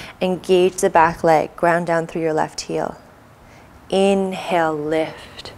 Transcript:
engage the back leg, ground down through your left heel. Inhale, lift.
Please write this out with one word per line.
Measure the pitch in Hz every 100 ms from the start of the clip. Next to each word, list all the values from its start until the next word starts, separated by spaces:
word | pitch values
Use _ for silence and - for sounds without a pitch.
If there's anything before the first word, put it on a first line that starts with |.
| - -
engage | 185 175 - 185 180 180
the | 196
back | 170 165 170
leg, | 170 156 - -
ground | 170 170 170
down | 165 165
through | 170
your | 160
left | 156 156 -
heel. | - 160 - - - - - - - - - - -
Inhale, | 190 196 196 190 185 - 180 160
lift. | 156 151 160 156 - - - -